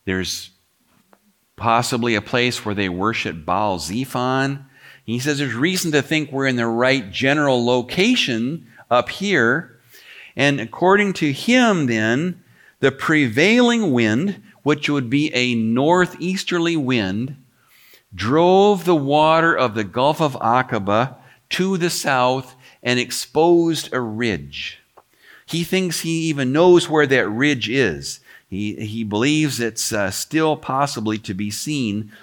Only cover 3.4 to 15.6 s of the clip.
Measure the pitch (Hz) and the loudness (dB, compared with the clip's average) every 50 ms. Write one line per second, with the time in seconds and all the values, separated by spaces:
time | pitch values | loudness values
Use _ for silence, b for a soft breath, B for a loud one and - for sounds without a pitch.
3.4 | 78 87 90 98 107 104 95 87 71 76 92 120 135 135 - 127 123 127 131 135 | -4 -2 0 0 0 0 -2 -4 -6 -6 -6 -6 -6 -4 -4 -4 -2 -2 0 0
4.4 | 135 135 139 139 139 B B B B B B B B - 117 120 123 147 147 139 | -2 -2 -4 -8 -12 B B B B B B B B -6 -6 -4 -2 -2 -2 -2
5.4 | 143 131 113 113 139 180 185 180 - 170 147 147 131 - 165 156 151 143 135 135 | -4 -4 -2 -2 -2 0 0 -2 -2 0 0 0 0 0 -2 -2 -2 -4 -4 -2
6.4 | 135 135 127 120 117 117 113 117 123 131 135 139 104 98 90 - 123 135 143 151 | -2 0 0 0 0 0 0 2 2 2 2 0 -2 -6 -6 -2 0 0 2 2
7.4 | 147 139 131 120 120 120 123 127 120 123 - 180 185 240 254 240 - - 123 110 | 2 2 2 2 2 2 2 0 0 -2 -2 0 2 2 2 2 0 -2 -2 -2
8.4 | 117 127 156 165 B B B B B - 120 123 120 - - - 190 202 196 147 | -2 -4 -6 -8 B B B B B 0 2 2 2 0 -4 -6 -2 0 2 2
9.4 | 113 117 127 160 185 - B B B B B B B B B B B B B - | 4 2 2 0 -4 -8 B B B B B B B B B B B B B 0
10.4 | 135 143 143 139 107 117 - - 175 185 190 208 208 196 180 - 165 147 135 - | 0 0 0 0 -4 -8 -4 0 2 4 4 4 2 0 -2 -2 -2 -2 -2 -2
11.4 | - - 240 254 247 226 202 170 147 123 117 110 110 110 117 135 160 185 175 b | 0 2 4 4 4 4 2 2 0 0 0 0 2 2 0 0 -2 -4 -6 b
12.4 | b b b b b b b b 135 135 135 - - - 160 151 143 120 104 131 | b b b b b b b b 0 0 0 0 -2 0 2 2 2 2 2 2
13.4 | 160 202 226 247 247 233 233 233 220 170 127 120 117 107 110 123 170 202 190 B | 2 4 4 4 4 4 2 2 0 2 2 2 2 2 2 0 0 -2 -4 B
14.4 | B B B B - 139 151 147 - 156 147 143 131 113 123 143 151 - - 123 | B B B B -2 -2 -2 0 0 -2 -2 -2 -2 0 0 0 0 0 0 0
15.4 | 123 123 120 117 | 0 0 0 0